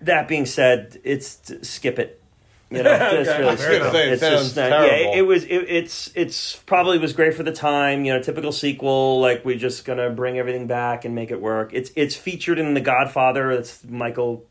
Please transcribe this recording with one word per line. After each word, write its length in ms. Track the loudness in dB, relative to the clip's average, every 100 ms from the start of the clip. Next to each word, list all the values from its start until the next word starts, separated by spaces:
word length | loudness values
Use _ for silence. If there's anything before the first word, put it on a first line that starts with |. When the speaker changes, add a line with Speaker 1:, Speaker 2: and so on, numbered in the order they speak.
Speaker 1:
That 260 | 0 0 0
being 180 | -2 -2
said, 540 | 2 4 4 -2 -10
it's, 360 | -4 -4 -6 -16 -16 -14 -12
skip 320 | -8 -6 -4
it. 200 | -6 -10 _ _ _ _ -10
You 120 | 2
know, 160 | 4 4
Speaker 2:
<laughs> 260 | 4 2
Speaker 1:
just 60 | 2
Speaker 2:
Okay. 100 | 2
Speaker 1:
really 100 | 2
Speaker 2:
I 20 |
was 100 | 2
gonna 120 | 2 2
Speaker 1:
skip 80 | 2
it. 40 |
Speaker 3:
say, 160 | 2 2
it 40 |
Speaker 1:
It's 80 | 2
just 340 | 2 2 0 0
Speaker 3:
sounds 140 | 2
Speaker 1:
not, 100 | 4
yeah, 60 | 6
Speaker 3:
terrible. 240 | 4 2
Speaker 1:
it 80 | 4
was, 220 | 4 4
it, 140 | 2 -2 0
it's, 420 | -2 -2 -8 -8 -4
it's 400 | -4 -4 -10 -10 0
probably 320 | 2 4 2
was 160 | 0
great 220 | 2 2 2
for 80 |
the 80 | -4
time, 500 | -4 0 2 2 0
you 100 | 0
know, 80 | -2
typical 300 | -2 -4 -4
sequel, 680 | -4 -4 -2 0 2 4 4
like, 240 | 4 2 -2
we 120 | -2
just 280 | -4 -4 -6
gonna 240 | -4 -4
bring 300 | -2 -4 -2
everything 260 | -4 -4 -4
back 380 | -4 -2 -4 -6
and 80 |
make 160 | -6 -6
it 100 | -6
work. 300 | -2 -2 -2
It's, 180 | -6 -6 -2
it's 200 | -2 -4
featured 420 | -10 -6 -2 0
in 160 | 0
The 80 | 0
Godfather. 680 | 2 0 0 2 2 2 0
It's 320 | -2 -4 -14 -12
Michael 580 | -8 -6 -4 -4 -6 -12